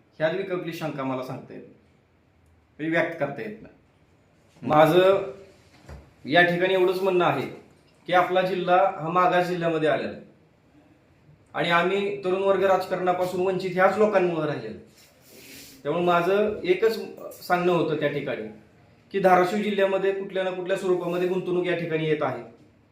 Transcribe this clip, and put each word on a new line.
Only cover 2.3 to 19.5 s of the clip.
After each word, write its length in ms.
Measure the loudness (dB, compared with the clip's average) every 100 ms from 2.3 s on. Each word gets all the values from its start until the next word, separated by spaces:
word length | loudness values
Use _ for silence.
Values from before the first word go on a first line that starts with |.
| _ _ _ _ -8
म्हणजे 200 | -2 0
व्यक्त 200 | 0 -4
करता 220 | -6 -6
येत 160 | -12 -14
नाही. 140 | -20 _ _ _ _ _ _ _ _ _
माझं 600 | 0 4 6 6 6 4 -2 -12 -20 -20 _ _ -20 -20 -20 _ 2
या 160 | 4
ठिकाणी 320 | 4 2 2
एवढंच 280 | 2 2 2
म्हणणं 240 | 0 2 2
आहे 420 | 0 -6 -12 -20 _ _ _ 2
की 60 |
आपला 280 | 2 4 2
जिल्हा 500 | 0 -2 2 4 4 0
हा 100 | -2
मागास 380 | 2 4 2 0
जिल्ह्यामध्ये 420 | -2 -2 0 0
आलेला 200 | 0 -4
आहे 120 | -10 -18 _ _ _ _ _ _ _ _ _ _ -20 _
आणि 160 | -4 0
आम्ही 540 | 2 2 0 -2 -4
तरुण 200 | -2 0
वर्ग 200 | 2 2
राजकारणापासून 800 | 4 2 0 -2 0 0 -2 -2
वंचित 300 | -2 -2 -4
ह्याच 240 | 2 2 4
लोकांमुळे 500 | 2 4 2 0 -4
राहिलेलो. 300 | -4 -8 -14 -18 _ -20 _ -20 -20 -20 -20 -20 -10
त्यामुळे 220 | -4 -2 2
माझं 560 | 2 2 2 0 -2
एकच 360 | -2 2 2 0 -8 -14 -18 -14 -2
सांगणं 240 | 0 2
होतं 240 | 2 0 -2
त्या 140 | -2
ठिकाणी 380 | -4 -6 -8 -10 -16 -20 _ _ _ _
की 80 | 0
धाराशिव 400 | 4 4 4